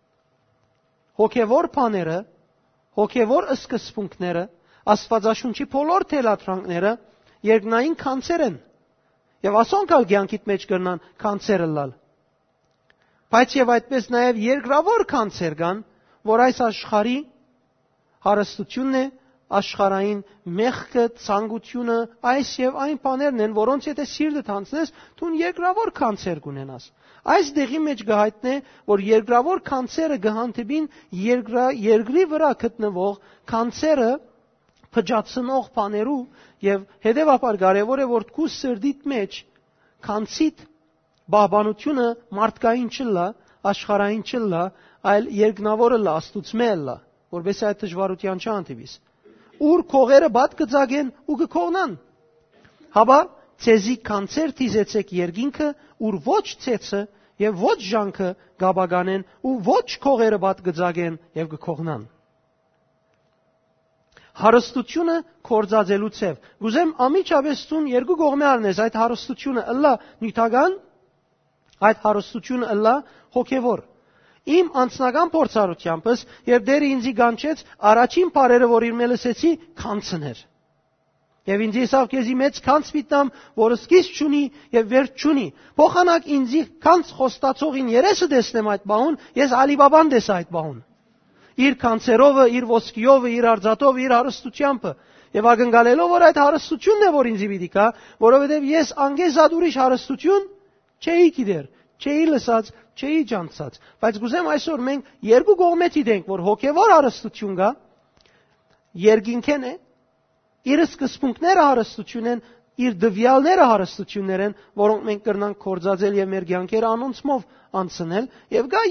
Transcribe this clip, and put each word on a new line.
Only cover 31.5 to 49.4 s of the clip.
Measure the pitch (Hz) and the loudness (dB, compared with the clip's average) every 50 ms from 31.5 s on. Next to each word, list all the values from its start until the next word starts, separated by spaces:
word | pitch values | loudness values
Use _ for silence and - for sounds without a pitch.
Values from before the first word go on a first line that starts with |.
| 233 247 254 262 277 | -2 0 0 0 -2
երկրի | 240 196 220 220 220 220 226 262 349 381 311 | -2 2 2 2 2 2 0 0 0 0 0
վրա | 311 302 320 285 240 - - | 0 0 0 0 0 -2 -4
գտնվող | 226 - - 214 208 185 180 185 202 202 - _ _ _ _ _ - | -6 -6 -4 -6 -4 -4 -2 -4 -4 -4 -8 _ _ _ _ _ -6
քանցերը | 233 226 233 240 - - 302 311 302 269 226 226 262 302 - _ _ _ _ _ _ _ _ _ _ _ _ _ - | -4 -4 -4 -4 -4 -2 0 0 2 2 2 0 0 -2 -8 _ _ _ _ _ _ _ _ _ _ _ _ _ -4
փճացնող | 233 185 170 233 214 208 - - 254 240 254 262 262 202 - - | -4 -2 0 -2 -4 -4 -4 -8 -8 -6 -4 -4 -4 -4 -4 -6
բաներու, | 233 202 202 208 208 214 269 294 262 247 - _ _ _ _ _ - 196 | -6 -4 -4 -4 -4 -4 -4 -4 -6 -8 -12 _ _ _ _ _ -4 -2
և | 196 202 190 196 _ _ _ - | -2 -2 -2 -6 _ _ _ -2
հետևաբար | 214 226 294 311 302 262 240 269 240 208 180 | 0 2 2 4 4 2 2 2 -2 -2 2
կարևոր | 185 190 190 202 208 226 262 277 | 2 2 4 2 2 0 -2 -2
է, | 269 240 240 | -2 -2 -2
որ | 220 202 - | -4 -4 -6
քու | - 294 320 285 - | -6 -6 -4 -4 -6
սրդիդ | - - 262 240 196 220 285 269 - - 277 | -6 -6 -6 -4 -2 -4 -6 -6 -6 -8 -6
մեջ | 277 220 196 190 - - - _ _ _ _ _ _ _ _ _ _ _ - | -6 -6 -6 -8 -10 -18 -20 _ _ _ _ _ _ _ _ _ _ _ -10
քանցիդ | - 208 214 214 - - - 311 311 - _ - _ _ _ _ _ _ _ _ _ _ _ _ - | -8 -6 -6 -6 -6 -4 -2 -2 -2 -2 _ -20 _ _ _ _ _ _ _ _ _ _ _ _ 2
բաբանությունը | 196 208 208 185 190 208 208 214 208 214 - 294 294 254 240 233 233 233 _ - 196 | 4 4 4 4 4 2 0 0 -4 -4 -6 -4 -2 0 -2 -2 -2 -6 _ -10 -4
մարդկային | 202 220 220 220 - - 226 233 254 240 220 | -2 -2 -2 -2 0 0 0 0 0 -4 -6
չլա, | - - 269 233 202 175 175 196 233 _ _ _ _ _ - | -8 -6 -4 -2 -2 -2 -2 -4 -6 _ _ _ _ _ -4
աշխարհային | 202 202 - - - 208 196 202 202 214 220 - | -4 -4 -4 -4 -2 -2 0 0 -2 -4 -6 -8
չլա, | - - 247 226 202 170 165 180 190 _ _ _ _ _ _ - | -8 -6 -4 -4 -2 -2 -4 -4 -6 _ _ _ _ _ _ 0
այլ | 196 202 208 240 - 214 202 214 | 2 2 2 0 -2 0 2 2
երկնավորը | 220 202 202 202 214 214 220 240 240 254 226 | 0 0 -2 -4 -2 0 2 2 2 2 2
լա, | 208 170 151 | 0 0 -2
Աստուծմե | 160 - - - 208 - - - 220 240 233 202 165 | -4 -6 -8 -12 -12 -12 -8 -4 -2 0 0 -2 -2
լա, | 143 127 120 - _ _ _ _ _ - 180 | -4 -8 -10 -12 _ _ _ _ _ -12 -12
որպեսզի | 175 170 196 202 - 226 | -8 -6 -6 -6 -4 -4
այդ | 208 202 - 214 | -4 -4 -4 -8
դժվարության | 180 170 185 196 190 185 180 - 190 185 180 | -10 -6 -6 -4 -4 -6 -6 -6 -6 -6 -6
չհանդիպիս։ | - 226 214 196 160 - 131 113 123 - - - _ _ _ _ _ - _ _ | -6 -6 -6 -6 -8 -10 -16 -18 -18 -20 -20 -20 _ _ _ _ _ -20 _ _